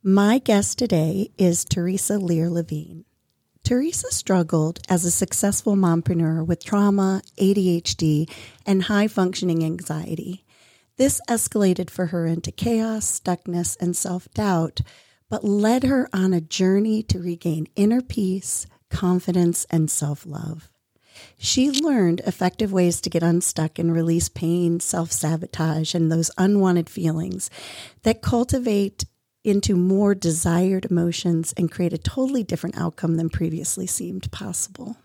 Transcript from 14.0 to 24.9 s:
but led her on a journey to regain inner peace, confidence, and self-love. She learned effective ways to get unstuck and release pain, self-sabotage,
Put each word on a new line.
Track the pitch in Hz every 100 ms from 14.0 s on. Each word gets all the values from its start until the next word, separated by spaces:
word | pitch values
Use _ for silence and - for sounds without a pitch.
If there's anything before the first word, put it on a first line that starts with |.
| - 180 - - 208 175 165 - - - _ _ _
but | 214
led | 214 202 214 254
her | 254 269 -
on | 190 185
a | 180
journey | 160 - 185 196 220 214
to | 214 185
regain | 175 170 170 156 156 -
inner | 208 240
peace, | 254 - 190 190 - - - _ _
confidence, | - 180 180 180 180 175 170 -
and | 165 156
self-love. | - 147 143 - 143 156 160 - _ _ _ _ - - _
She | - - 269
learned | 269 320 262 175 175
effective | - - 185 - 214
ways | 190 175 170
to | -
get | 170
unstuck | 170 170 - - 160 -
and | 170
release | 165 165 165 -
pain, | - 165 175 175 170
self-sabotage, | -